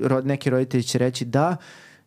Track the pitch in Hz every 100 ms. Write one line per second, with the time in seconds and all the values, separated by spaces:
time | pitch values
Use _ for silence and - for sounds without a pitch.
0 | 131 131 135 139 143 127 131 127 120 123
1 | 127 123 120 135 165 170 - - - -